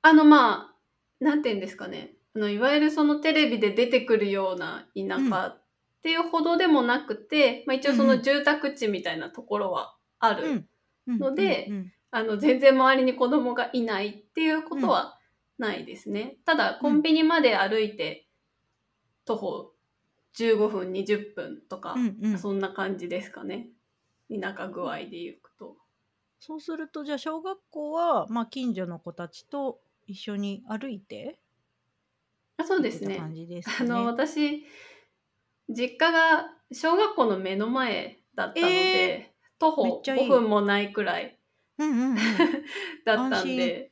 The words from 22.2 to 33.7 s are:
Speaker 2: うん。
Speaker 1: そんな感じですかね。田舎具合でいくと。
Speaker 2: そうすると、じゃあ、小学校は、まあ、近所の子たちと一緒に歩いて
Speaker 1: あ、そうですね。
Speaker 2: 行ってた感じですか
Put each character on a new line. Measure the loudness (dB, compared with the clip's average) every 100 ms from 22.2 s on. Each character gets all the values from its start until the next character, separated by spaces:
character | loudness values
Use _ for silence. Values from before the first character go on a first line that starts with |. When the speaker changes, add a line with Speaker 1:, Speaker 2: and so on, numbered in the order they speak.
Speaker 2:
う | -4
ん。 | -2
Speaker 1:
そ | -4
ん | -4
な | -4
感 | -4 -6 -6
じ | -6
で | -8
す | -8
か | -14
ね。 | -10 -10 -12 _ _ _ _ _ _
田 | -10 -8 -10
舎 | -12
具 | -10 -8
合 | -10
で | -12 -14
い | -14
く | -16 _ _
と。 | -20 _ _ _ _ _ _ _
Speaker 2:
そ | -16 -14
う |
す | -12
る | -12 -10
と、 | -12
じ | -10
ゃ | -8
あ、 |
小 | -8 -10
学 | -10 -12 _
校 | -12 -8
は、 | -4 0 -2 -2
ま | -6
あ、 | -8
近 | -6 -6
所 | -6 -8
の | -10
子 | -14
た | -14 -16
ち | -16 _
と | -8 -6 -8 _ _ -18
一 | -16
緒 | -10 -8
に | -6 -8 -10
歩 | -10 -10
い | -12
て | _ -14 -14 -16 _ _ _ _ _ _ _ _ _ _ _ -10
Speaker 1:
あ、 |
そ | -2 0
う |
で | -2
す | -4
ね。 | -8
Speaker 2:
行 |
っ |
て | -8
た |
感 | -10
じ | -12 -14
で | -14
す |
か | -10